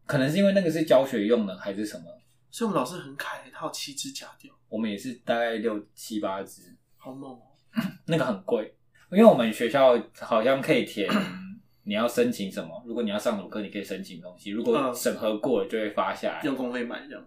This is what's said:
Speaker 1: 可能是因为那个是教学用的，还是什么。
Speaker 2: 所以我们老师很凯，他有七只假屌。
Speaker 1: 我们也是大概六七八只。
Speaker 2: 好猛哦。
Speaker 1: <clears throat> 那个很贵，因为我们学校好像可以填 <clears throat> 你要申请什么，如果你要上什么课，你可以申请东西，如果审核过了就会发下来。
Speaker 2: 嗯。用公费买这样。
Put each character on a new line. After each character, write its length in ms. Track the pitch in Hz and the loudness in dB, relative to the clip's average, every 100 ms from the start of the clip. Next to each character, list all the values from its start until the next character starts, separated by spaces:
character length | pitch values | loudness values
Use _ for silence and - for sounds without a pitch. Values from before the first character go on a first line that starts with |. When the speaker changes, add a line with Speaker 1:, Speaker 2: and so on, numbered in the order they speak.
| - | -2
Speaker 1:
可 120 | 143 | 0
能 120 | 131 | 2
是 80 | 170 | 4
因 80 | 196 | 4
为 80 | |
那 80 | 196 | 4
个 100 | 170 | 2
是 120 | 156 | 2
教 220 | 156 135 135 | 6 6 4
学 200 | 117 101 | 0 2
用 200 | 117 101 | 2 0
的， 120 | 90 | -6
还 160 | 101 | -8
是 120 | 95 107 | -6 -8
什 120 | - | -10
么。 80 | - - _ _ _ | -16 -20 _ _ _
Speaker 2:
所 160 | - 226 | -6 -2
以 40 | |
我 40 | |
们 80 | 160 | -2
老 40 | 127 | -2
师 120 | 170 | -6
很 180 | 135 139 | -12 -12
凯， 320 | - - 127 | -10 -12 -14
他 120 | - 160 | -12 -10
有 60 | |
七 220 | - - | -10 -10
只 200 | 139 139 | -10 -10
假 140 | 139 - - | -12 -16 -20
屌。 140 | 139 _ _ | -20 _ _
Speaker 1:
我 80 | 110 | -6
们 120 | 110 | -4
也 80 | 101 | -6
是 160 | 131 117 - | -8 -8 -2
大 120 | 117 | -2
概 180 | 117 113 | 0 -2
六 300 | 110 107 104 | -2 -4 -8
七 260 | - - 107 | -16 -8 -6
八 200 | 101 95 | -4 -6
只。 180 | 98 - - - _ _ | -10 -16 -20 -20 _ _
Speaker 2:
好 180 | 135 | -16
猛 180 | 135 - | -14 -14
哦。 100 | - _ _ _ | -16 _ _ _
Speaker 1:
<clears throat> 360 | 226 190 - - | -4 -4 -6 -2
那 100 | 160 | -2
个 60 | |
很 180 | 156 98 | 0 -4
贵， 300 | - 117 104 _ _ _ - | -2 -4 -4 _ _ _ 0
因 60 | 185 | 8
为 80 | 226 | 10
我 80 | |
们 180 | 143 113 | 10 6
学 180 | 104 117 | 0 2
校 320 | 139 131 120 - - | 6 6 6 2 -10
好 220 | - 113 | 0 2
像 200 | 117 135 | 4 2
可 120 | 131 | 2
以 120 | 131 101 | 2 0
填 240 | - 95 - 95 - | -2 0 0 -2 -8
<clears throat> 400 | - 208 - _ | -14 -16 -20 _
你 100 | - | -4
要 140 | 101 120 | 0 0
申 240 | - 123 | 2 2
请 200 | 113 98 | 0 -6
什 100 | 95 | -8
么， 200 | 82 78 117 | -10 -12 -10
如 80 | |
果 80 | 113 | -4
你 60 | 110 | -2
要 80 | 104 | -2
上 200 | 120 107 | -2 -2
什 40 | |
么 80 | 90 | -4
课， 120 | 107 | -8
你 80 | 98 | -8
可 100 | 104 | -8
以 40 | |
申 200 | 98 95 | -8 -10
请 180 | 95 87 | -10 -14
东 160 | 87 90 | -16 -14
西， 140 | 101 | -8
如 120 | 107 | -4
果 300 | 117 127 131 | 0 2 0
审 240 | 120 120 101 | -2 -2 -2
核 200 | 110 107 | -2 -2
过 260 | 139 113 | 0 0
了 60 | - | 0
就 80 | 113 | -2
会 120 | 107 | -4
发 220 | 104 95 | -2 -4
下 200 | - 110 | -2 -6
来。 80 | 80 | -4
Speaker 2:
嗯。 40 | 147 | -4
用 100 | 131 | -4
公 160 | 127 | -4
费 120 | 123 | -6
买 220 | 117 107 - | -6 -10 -12
这 80 | |
样。 100 | - | -18